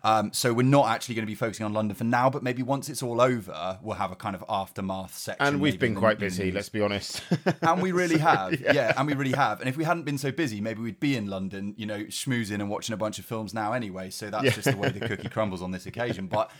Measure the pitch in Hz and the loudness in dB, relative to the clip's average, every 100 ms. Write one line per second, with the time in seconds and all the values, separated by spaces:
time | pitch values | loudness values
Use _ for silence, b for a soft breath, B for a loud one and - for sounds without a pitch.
0 | 110 110 104 - 127 117 127 139 113 117 | 6 4 2 0 2 4 8 8 6 2
1 | - 110 110 104 117 98 107 107 107 95 | -2 -4 -4 -2 -4 -2 -2 0 0 0
2 | 113 120 127 143 127 123 123 139 135 131 | 2 4 4 2 -2 -2 -2 -2 -4 -6
3 | 123 117 127 123 90 76 90 95 107 98 | -2 4 6 4 -4 -6 -6 -6 -6 -4
4 | 98 92 110 95 - 101 95 - 95 95 | -4 -4 -6 -6 -2 -2 -2 -6 -4 -4
5 | 92 - - 98 139 143 147 92 120 95 | -8 -10 -10 0 0 4 2 2 0 4
6 | 110 107 101 92 95 95 101 107 104 101 | 2 4 0 0 0 -2 -4 0 0 0
7 | - - - 165 - - 165 180 185 175 | -4 -10 -2 -2 0 0 2 2 2 2
8 | 175 156 160 147 - 156 127 143 120 127 | 2 4 6 4 2 0 4 4 4 2
9 | 143 139 135 131 123 107 127 135 160 170 | 2 0 0 2 2 2 -4 -2 0 0
10 | 143 143 139 147 151 104 110 107 117 98 | 0 -2 -2 0 -2 -2 -4 -4 -6 -2
11 | 143 131 101 95 95 98 101 104 107 104 | 0 0 -2 -4 -4 -6 -8 -6 -6 -6
12 | 104 - - 123 104 104 101 104 - 107 | -6 -6 -2 -2 0 -2 -2 -4 -4 -4
13 | 107 104 - 113 104 113 107 123 107 92 | -4 -4 -8 -6 -6 -4 -2 -2 -4 -8
14 | 95 - 104 104 131 107 135 104 135 101 | -10 -8 -6 2 2 2 0 0 -2 -2
15 | 110 101 117 - 107 92 90 92 95 117 | -4 -4 -4 -2 -2 -2 -6 -6 -8 -6
16 | 120 95 95 104 110 | -4 -4 -2 -2 -2